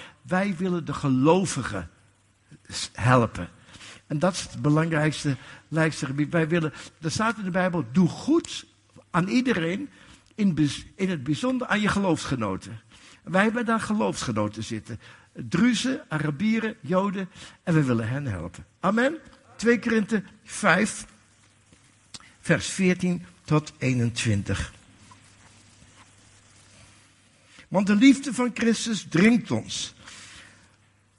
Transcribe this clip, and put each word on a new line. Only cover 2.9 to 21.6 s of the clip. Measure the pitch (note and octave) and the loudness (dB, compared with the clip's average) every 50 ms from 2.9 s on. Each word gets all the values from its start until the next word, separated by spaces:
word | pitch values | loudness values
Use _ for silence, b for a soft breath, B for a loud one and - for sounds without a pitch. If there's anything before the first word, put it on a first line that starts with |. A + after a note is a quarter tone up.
| - | -6
helpen. | - G#2 B2 B2+ B2+ A#2 G#2+ - - F2 - - B B B B B B B B B B | -2 4 4 6 6 4 2 -2 -8 -10 -12 -14 B B B B B B B B B B
En | - D3+ D3 | -8 -4 0
dat | D#3 F#3+ F#3 | 0 0 -2
is | - | -4
het | - - - A#2+ | -8 -10 -8 -2
belangrijkste, | A#2+ D3+ D3 D#3 D#3+ E3 D#3+ D3+ D3+ D#3 C#3 - - D3 C3+ B B B B B B | 0 2 2 2 2 0 0 0 0 0 -2 -2 -2 -4 -4 B B B B B B
belangrijkste | B D3+ D#3+ D#3+ D#3+ - - D#3 | B 0 0 0 0 0 -4 -6
gebied. | C3 C#3 C#3+ D3+ C3+ | -4 -2 -2 -2 0
Wij | E3 E3+ D#3+ | 0 0 0
willen, | D#3 E3+ F3 D#3+ D3 B B B B B _ | 2 0 0 0 -2 B B B B B _
er | D3+ D#3+ | -6 -4
staat | - - G#3+ A3+ A3+ | -2 -2 -2 -2 -2
in | A3 G3+ | -4 -6
de | F#3 | -4
Bijbel, | E3+ F#3+ F3+ F#3 F3 F3 C3 A2+ | -2 0 0 0 0 -2 -4 0
"Doe | B2+ F3+ F3+ C#3 | 2 4 4 4
goed | - - - - D#4 E4+ E4 - - - - - _ _ _ _ _ - - _ | 2 -2 0 2 2 2 2 -2 -8 -14 -14 -16 _ _ _ _ _ -20 -14 _
aan | - E3+ F3+ | -2 -2 0
iedereen, | G3+ A3+ B3+ B3 C4+ F3 F3 D#3+ E3 F#3 G#3 D4 - B B B B B B B B _ | 2 0 0 2 2 0 0 -2 -2 -4 -6 -8 -10 B B B B B B B B _
in | - G#3 G3 D#3+ | 0 0 2 2
bez-, | D3 D3+ C#3 - - - - - | 2 2 0 0 -4 -12 -16 -6
in | - G3 F#3+ | -4 -4 -2
het | F3+ D3+ A#2+ | -2 -4 -2
bijzonder | D3+ D3+ - - B3+ C4 B3 A#3+ | -4 -2 -2 -2 -2 -2 -2 -2
aan | - F#3+ G#3 | -2 0 0
je | G#3 | 0
geloofsgenoten." | F#3+ - G3+ G3+ F#3 D#3+ - - - C#3+ A#2+ G#2+ G2+ F#2+ F2 - F#2+ A#2 A2 - B B B B B B B B | 0 0 0 2 2 0 0 -2 -4 -4 -2 -2 -4 -4 -6 -8 -12 -14 -16 -18 B B B B B B B B
Wij | - E3 F#3 G#3 | -2 0 2 2
hebben | A3+ G#3+ B3 A#3 | 2 0 -2 -2
daar | A#3 A3+ A3 | -2 -2 -2
geloofsgenoten | - - A3 G#3+ A3 F#3+ E3 - - C3 A2+ G#2+ G#2 G#2 - A2 G#2+ | -2 -2 -2 0 0 -2 -2 -4 -4 -4 -2 -2 -2 -2 -4 -8 -8
zitten. | - A#2 G#2+ - - A#2 B B B B B B B _ | -8 -8 -10 -10 -12 -14 B B B B B B B _
Druzen, | - C3 A2 G2+ E3 A3 B3+ A#3+ - - B3+ C4+ D4+ - | -14 -8 -4 0 2 4 2 2 2 -2 -4 -4 -6 -6
Arabieren, | - D#3 D3+ D3 D3+ D3 C#3 G3 G#3+ A3+ A3 A3 A3 G#3+ - | -6 -6 -4 -4 -4 -4 -2 -2 0 0 0 -2 -4 -8 -8
Joden. | - C3 F3+ F#3 G3 G3+ F#3 G3 F#3+ F3+ B B B B B B _ | -6 -2 0 0 0 0 -2 -6 -8 -10 B B B B B B _
En | - E3 | 2 2
we | D#3 D3 | 2 4
willen | B2+ A#2+ A2+ A2+ A2 | 2 2 0 0 -2
hen | B2+ C#3+ D3 | -4 -4 -4
helpen. | B2+ G2+ F2 E2 E2+ - - - - _ _ | -4 -6 -6 -8 -10 -12 -14 -18 -20 _ _
Amen. | - F#3+ G#3 A#3 B3 C#4 E4+ D#4 - - - - _ - - | -2 0 2 2 2 0 -2 -4 -12 -20 -20 -20 _ -20 -12
Twee | - G3+ A#3 A#3+ A#3 | -2 2 2 2 2
Korinthe | - A#3 A3+ A3 G#3 - A3+ G3+ - - - - _ | 2 0 0 0 2 0 -2 -2 -2 -6 -14 -20 _
vijf, | - - - - F#3 D#3+ F#3 A3 - - - - - - - _ _ _ _ _ _ _ _ | -14 -8 0 2 4 4 4 2 0 -2 -8 -14 -16 -20 -20 _ _ _ _ _ _ _ _